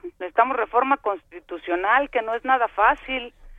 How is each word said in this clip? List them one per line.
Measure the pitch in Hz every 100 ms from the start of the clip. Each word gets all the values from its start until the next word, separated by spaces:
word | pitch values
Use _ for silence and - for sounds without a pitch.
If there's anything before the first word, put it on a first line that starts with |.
necesitamos | 349 _ 180 - 247 262
reforma | - 233 254 277
constitucional, | 214 196 _ 175 - 175 - 175 196 247 285
que | 247
no | 220 233
es | 254
nada | 262 226
fácil. | - 220 294 - 262 240 _ -